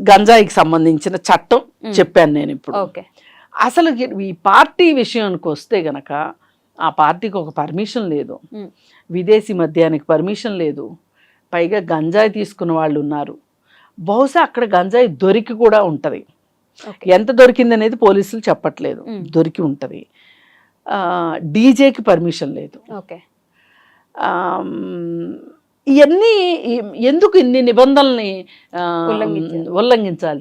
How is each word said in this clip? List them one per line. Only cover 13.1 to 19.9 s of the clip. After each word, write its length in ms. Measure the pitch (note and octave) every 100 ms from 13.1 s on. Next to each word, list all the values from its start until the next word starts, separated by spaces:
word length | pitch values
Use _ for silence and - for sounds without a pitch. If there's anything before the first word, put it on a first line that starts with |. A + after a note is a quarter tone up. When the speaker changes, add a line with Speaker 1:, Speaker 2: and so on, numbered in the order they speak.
| D3 C#3 - _ _ _ _ _ -
Speaker 1:
బహుశా 440 | E3+ G#3+ C4+ E4+
అక్కడ 220 | D4 B3 A3+
గంజాయి 320 | F#3 G3 A#3 A#3+
దొరికి 480 | C3+ F#3+ G#3+ A3
కూడా 280 | A3 A#3 G#3+
ఉంటది. 420 | F#3 C#3+ D3+ F2+ - _ _ _ _ _ G#3+
Speaker 2:
ఓకే. 220 | - F#3+
Speaker 1:
ఎంత 200 | F#3 A3
దొరికిందనేది 640 | A#3+ B3+ C4 A#3+ A3 A3 A3+
పోలీసులు 460 | G#3 G3 G3 A3+ G3+
చెప్పట్లేదు, 560 | D#3 D#3 - C#3 - -
Speaker 2:
మ్మ్. 180 | G#3 E3 D#3+
Speaker 1:
దొరికి 260 | D#3+ -
ఉంటది. 440 | D#3 C#3 C3+